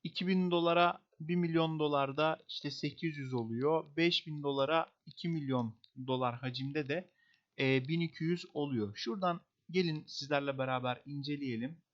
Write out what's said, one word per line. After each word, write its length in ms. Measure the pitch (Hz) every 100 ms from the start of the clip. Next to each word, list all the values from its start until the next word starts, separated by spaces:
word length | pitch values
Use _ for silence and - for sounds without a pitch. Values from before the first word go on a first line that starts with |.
İki 240 | 170 - 180
bin 240 | 185 180
dolara, 520 | 175 170 170 175 - _ _
bir 160 | 156 175
milyon 420 | 170 165 160 156
dolarda 600 | 151 143 139 139 156 156 -
işte 220 | - 147
sekiz 460 | 135 151 - 165 147
yüz 180 | 135
oluyor. 600 | 127 113 113 139 160 160 147
Beş 300 | 170 170 -
bin 160 | 151
dolara 500 | 143 139 135 160 160 _ -
iki 220 | - 170
milyon 460 | 165 139 127 117 110 _ 135 131
dolar 280 | 127 127
hacimde 540 | 120 127 127 135 147 135
de, 220 | 156 185 _ _ _ _ -
e, 300 | 135 135 131
bin 120 | 165
iki 240 | 165 -
yüz 220 | 160 175 -
oluyor. 420 | 147 143 123 101 101
Şuradan 440 | 233 214 180 170 _ _ -
gelin 340 | 175 170 151 -
sizlerle 520 | - 139 143 143 131
beraber 440 | 131 127 123 123 139
inceleyelim. 680 | 143 143 147 139 113 127 170 _